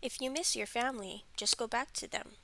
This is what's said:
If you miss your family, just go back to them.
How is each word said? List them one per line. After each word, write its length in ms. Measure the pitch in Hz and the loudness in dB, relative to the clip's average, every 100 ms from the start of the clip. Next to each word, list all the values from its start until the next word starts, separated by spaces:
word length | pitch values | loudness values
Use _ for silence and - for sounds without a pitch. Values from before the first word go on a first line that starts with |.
If 200 | 262 - | -2 0
you 100 | 262 | 0
miss 240 | 269 349 - | 2 2 2
your 100 | 208 | 2
family, 600 | - 247 254 196 202 - - | 2 2 0 -4 -8 -10 -4
just 220 | 214 - | 2 2
go 100 | - | 2
back 240 | 180 190 | 0 0
to 140 | - - | -2 -2
them. 280 | 160 - - | -4 -4 -12